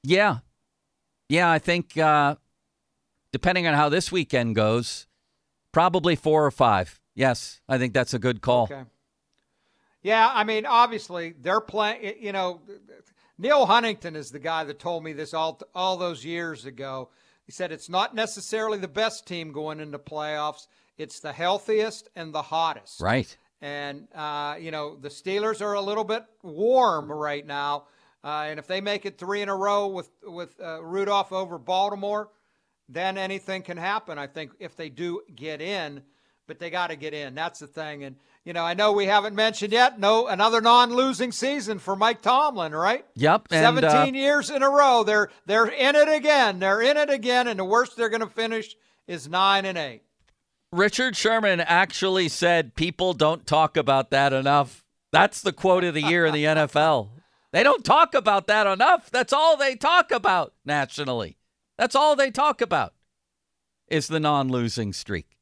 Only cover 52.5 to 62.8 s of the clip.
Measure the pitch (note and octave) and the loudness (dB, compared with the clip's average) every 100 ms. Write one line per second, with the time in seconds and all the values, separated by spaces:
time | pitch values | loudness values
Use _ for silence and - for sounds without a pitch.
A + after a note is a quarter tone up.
52.5 | E3+ C3 - E3 - F#3 D3 D3+ E3 - | 2 0 -4 -4 0 -2 2 2 0 0
53.5 | D3+ D#3 D#3 C3+ C3+ B2+ C#3 C#3 C3+ C3+ | 2 4 2 2 2 2 2 2 2 2
54.5 | C#3+ B2+ - _ _ _ D3+ G3+ - G3+ | 2 0 -8 _ _ _ 4 4 2 -2
55.5 | C#3+ F#3+ F#3 F3+ D#3 D3+ F3 D#3+ D3+ D3+ | 0 2 4 2 0 0 2 2 2 2
56.5 | D#3 D3 D3 D#3+ C#3 G#2 B2+ _ _ _ | 2 2 2 4 2 -2 -16 _ _ _
57.5 | E3+ C4+ C4 A#3+ C#4+ E4 C4+ G#3 G3+ F#3+ | 2 4 4 4 6 6 4 2 0 2
58.5 | G#3 G3+ F#3+ C4+ E4+ - B3 B3+ C#4 D#4+ | 2 2 4 4 4 2 -2 0 4 4
59.5 | D4 C#4 B3 C#4+ F4 E4+ A#3 F#3+ F#3 C#3+ | 4 0 0 2 2 2 0 2 0 -2
60.5 | _ - D3 C3+ - C#3 A#2+ F2 - _ | _ -4 -4 -4 -6 -4 -4 -6 -12 _
61.5 | _ _ - A#3 C4+ D4+ C#4+ C4+ A3+ D4 | _ _ -2 0 4 4 2 0 0 0
62.5 | - G#3+ D#3+ | 0 -2 -2